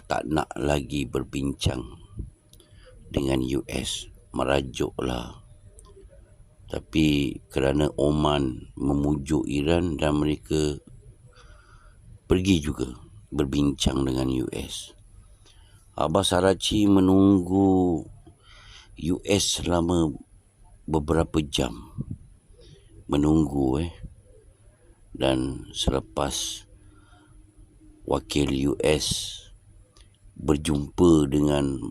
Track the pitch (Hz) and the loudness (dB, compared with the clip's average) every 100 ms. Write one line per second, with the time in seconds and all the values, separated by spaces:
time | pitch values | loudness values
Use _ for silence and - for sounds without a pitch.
0 | - - - 78 - - 69 73 65 71 | -4 -6 -2 -2 -2 -4 0 0 -2 -6
1 | 64 67 62 67 69 - - 64 60 - | -4 -6 -6 -6 -6 -2 -4 -4 -8 -16
2 | - - - - _ - _ - - - | -18 -14 -14 -16 _ -20 _ -20 -20 -20
3 | - - 67 67 64 67 - 65 - - | -8 -4 -2 -2 -2 -4 -4 -6 -6 -8
4 | - - - 64 65 69 65 58 73 - | -12 -20 -10 -4 0 0 -2 -4 -6 -4
5 | 65 62 60 - - - - - - - | -6 -6 -8 -16 -20 -20 -20 -20 -20 -20
6 | - - - - - _ - - - 78 | -20 -20 -20 -20 -20 _ -10 -10 -2 2
7 | 78 71 69 - - 71 67 71 76 - | 2 2 0 -6 -8 -2 0 2 0 0
8 | 73 76 76 71 65 60 - - 67 71 | 0 2 2 0 -2 -6 -12 -6 -2 0
9 | 71 73 69 73 - 71 71 85 87 71 | 0 -2 -2 -2 -2 -2 0 0 0 -2
10 | 76 73 76 76 - 76 76 73 - - | 0 0 0 -2 -2 -2 0 -4 -10 -20
11 | - - - - - - - - - - | -20 -20 -20 -20 -20 -20 -20 -20 -20 -20
12 | - - - 92 92 85 71 62 62 60 | -20 -10 0 2 4 2 0 -4 -6 -10
13 | - - - 71 69 71 71 67 - 67 | -20 -20 -8 -4 -2 0 0 0 0 0
14 | 67 65 65 64 - - 67 - - - | -2 -2 -2 -2 -4 -8 -10 -12 -16 -20
15 | - - - - - - - - _ - | -20 -20 -20 -20 -20 -20 -20 -20 _ -4
16 | 76 92 95 90 95 92 - 107 101 98 | 0 2 2 4 4 2 0 2 4 6
17 | 92 95 98 98 87 98 98 95 90 82 | 6 6 6 6 4 2 4 4 2 0
18 | - - - - _ - - - - - | -6 -18 -20 -20 _ -20 -20 -20 -20 -8
19 | 76 90 - 98 - - 76 85 82 87 | -4 -2 0 0 0 -4 0 0 2 2
20 | 80 - - - _ _ - - - 78 | 0 -2 -14 -20 _ _ -20 -18 -4 -2
21 | 76 80 78 80 73 76 64 - - - | 2 0 0 -2 -2 -2 -4 -6 -14 -14
22 | - - - - _ - - - - - | -12 -14 -18 -20 _ -20 -20 -20 -20 -20
23 | - 73 76 80 73 69 65 69 85 - | -4 0 4 4 2 0 0 0 -4 -8
24 | - - - - - - - _ - _ | -18 -20 -20 -20 -20 -20 -20 _ -20 _
25 | - - 65 64 67 64 - - - 65 | -16 -2 0 0 -2 -6 -10 -6 -2 -2
26 | - 69 69 - - - - - - - | -2 -4 -2 -4 -8 -10 -16 -20 -20 -20
27 | - - - - - - - _ - - | -20 -20 -20 -20 -20 -20 -20 _ -20 -14
28 | - 69 - 73 67 67 69 - 76 76 | -4 -4 -2 -2 0 0 -2 0 0 0
29 | - - - - - - - - - - | -2 -6 -8 -14 -18 -20 -20 -20 -20 -20
30 | - _ - - 69 73 78 73 71 - | -20 _ -20 -6 -2 0 0 -2 -2 4
31 | 87 78 71 73 73 73 69 65 55 | 6 6 4 2 2 2 0 -4 -8